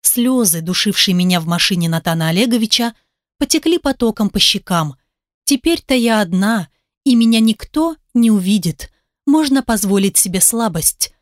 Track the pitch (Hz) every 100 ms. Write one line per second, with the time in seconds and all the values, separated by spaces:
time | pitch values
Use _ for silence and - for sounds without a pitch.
0 | - - 240 254 214 170 160 180 208 190
1 | - 180 180 180 160 175 - 180 165 165
2 | 170 165 160 170 240 233 220 - 233 -
3 | _ _ _ _ 285 - 311 349 277 262
4 | 233 214 208 202 - 196 - 175 156 131
5 | _ _ _ _ - 277 330 339 - 254
6 | 233 220 190 180 202 226 160 _ _ _
7 | - 240 226 226 220 220 - 302 320 320
8 | _ 247 233 214 185 214 170 151 - _
9 | _ _ - 302 302 269 - 220 196 196
10 | 196 - 190 185 - 233 226 165 - -
11 | - _